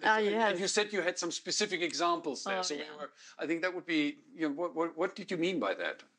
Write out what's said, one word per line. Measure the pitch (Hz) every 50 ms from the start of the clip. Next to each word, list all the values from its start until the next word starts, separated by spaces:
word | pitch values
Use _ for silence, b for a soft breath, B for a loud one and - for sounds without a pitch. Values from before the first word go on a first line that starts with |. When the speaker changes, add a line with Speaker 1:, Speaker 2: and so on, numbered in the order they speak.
| -
Speaker 1:
Ah, | 214 214 220
Speaker 2:
and, | 214
and |
Speaker 1:
yes. | 202 202 220 226 208 196 175
Speaker 2:
you | 196 185
said | - 214 208 208 208
you | 196
had | 160 175 180 -
some | - 170
specific | 151 - - 185 165 - 208 208 180 170
examples | 175 165 139 - 175 175 240 - - - - - -
there. | 196 196 190
Speaker 1:
Oh, |
Speaker 2:
So | 185 180 151
we | 143
Speaker 1:
yeah. | 151 127 147 151
Speaker 2:
were, | 147 139 B B B B B -
I | - 143
think | 165 165 165
that | 185 180
would | 180 151
be, | - 170 156 147 147 143 143 - - -
you | 170 160 151
know, | 139
what, | 147 175 170 131
what, | 156 165 170 160 160
what | 175 190 -
did | - 190 -
you | 190 170
mean | 165 180 190 165
by | 107 98 90
that? | - 87 80 - - - - _